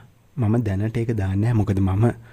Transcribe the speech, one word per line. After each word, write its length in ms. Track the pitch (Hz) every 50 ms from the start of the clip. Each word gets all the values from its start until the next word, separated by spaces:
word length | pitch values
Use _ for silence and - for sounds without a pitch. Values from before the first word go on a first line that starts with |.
| - - - _ _ _ - -
මම 200 | 117 104 110 123
දැනට 400 | 120 107 95 95 107 110 110 120
ඒක 200 | 117 120 117 104
දාන්නේ 180 | 95 95 95
නැහැ. 180 | 98 107 120 120
මොකද 260 | 110 101 104 98 98
මම 260 | 98 92 95 101 117 117 - - - -